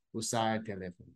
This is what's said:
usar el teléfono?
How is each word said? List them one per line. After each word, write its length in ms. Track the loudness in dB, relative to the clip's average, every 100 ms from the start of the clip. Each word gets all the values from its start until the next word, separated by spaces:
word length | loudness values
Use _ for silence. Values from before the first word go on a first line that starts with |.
| _
usar 440 | -4 0 2 4 2
el 60 |
teléfono? 480 | 0 -6 -6 -10 -18